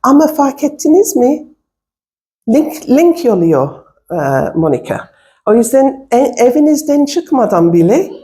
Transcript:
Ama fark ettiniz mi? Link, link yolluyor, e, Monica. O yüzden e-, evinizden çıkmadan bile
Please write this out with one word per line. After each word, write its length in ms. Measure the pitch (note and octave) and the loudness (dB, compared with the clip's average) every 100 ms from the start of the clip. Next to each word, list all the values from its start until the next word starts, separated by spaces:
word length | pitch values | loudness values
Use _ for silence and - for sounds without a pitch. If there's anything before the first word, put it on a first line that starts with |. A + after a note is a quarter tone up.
Ama 240 | B3 C#4+ D#4 | 4 2 2
fark 360 | D4+ C#4 C4+ | 0 -4 -2
ettiniz 520 | D4 - D4 E4+ G4+ C4+ | -6 -4 2 2 2 0
mi? 320 | B3 D4+ - _ _ _ _ _ _ _ _ _ - | 0 -2 -8 _ _ _ _ _ _ _ _ _ -2
Link, 400 | B3+ D4+ - - | 0 0 -8 -2
link 360 | C4+ E4+ E4+ B3 | 2 2 0 -2
yolluyor, 440 | G3 E3 D3 C3+ - _ _ _ | 0 2 0 -2 -8 _ _ _
e, 40 | E3+ C#3 C3+ D3 D#3+ | -6 -2 -2 -2 -2
Monica. 440 | D#3+ C3 - - - _ _ _ - | -2 -2 -4 -10 -10 _ _ _ 0
O 80 | |
yüzden 540 | A3+ A#3 C4+ C4+ C4 - | 0 2 2 0 -2 -4
e-, 220 | A#3+ B3+ - D#4+ | 0 0 0 0
evinizden 600 | D4+ D4+ D4 - C#4+ C#4+ | 2 2 0 0 0 0
çıkmadan 680 | F4 E4+ C4+ G#3+ F3+ E3+ | -4 -2 -2 0 2 2
bile 360 | E3+ E3+ C4+ F#4+ - | 2 2 0 -2 -10